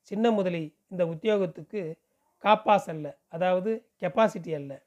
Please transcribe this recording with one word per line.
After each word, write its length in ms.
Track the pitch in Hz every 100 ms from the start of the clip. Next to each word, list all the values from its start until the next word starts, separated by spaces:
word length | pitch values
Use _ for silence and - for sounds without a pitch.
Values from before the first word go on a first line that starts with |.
சின்ன 300 | _ 202 233
முதலி 460 | 214 185 170 156 _ _
இந்த 180 | 185 170
உத்தியோகத்துக்கு 920 | 165 220 208 185 160 156 214 170 160 _ _ _ _
காப்பாஸ் 440 | 202 214 214 202 180
அல்ல, 320 | 160 147 - _
அதாவது 600 | 165 185 185 190 226 _ _
கெப்பாசிட்டி 540 | 180 - 220 175 170
அல்ல. 280 | 156 139 135